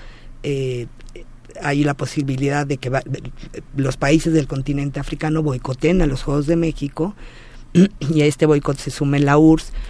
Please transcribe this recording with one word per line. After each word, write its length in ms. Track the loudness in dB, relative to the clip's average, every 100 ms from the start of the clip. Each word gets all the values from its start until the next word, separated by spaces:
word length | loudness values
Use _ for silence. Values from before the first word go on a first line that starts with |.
| -18 -18 -18 -10
eh, 440 | -6 -4 -4 -6 -8 -14 -18 -18 -18 -20 -20 -8
hay 220 | -2 0
la 100 | 0
posibilidad 720 | 0 -4 -4 -2 -2 0 0 -2
de 100 | -4
que 120 | -2
va-, 120 | -4 -4 -8 -10 -14 -14 -14 -8 -2
los 200 | -2 0
países 360 | 2 4 4
del 140 | 2 0
continente 540 | -4 -4 -4 -4 -6
africano 420 | -6 -4 -2 0
boicoteen 580 | -2 -4 -6 0 2 4
a 40 | 2
los 160 | 0
Juegos 240 | -2 0 2
de 100 | 2
México, 580 | 0 -2 -6 -4 -6 -6 -16 -18 -20 -20
<clears throat> 340 | 2 4 4 2
y 220 | 0 2
a 60 | 2
este 180 | 4
boicot 320 | 4 4 2 -4
se 140 | -4
sumen 340 | -2 0 2
la 140 | 4 6
urss, 340 | 8 6 2 -10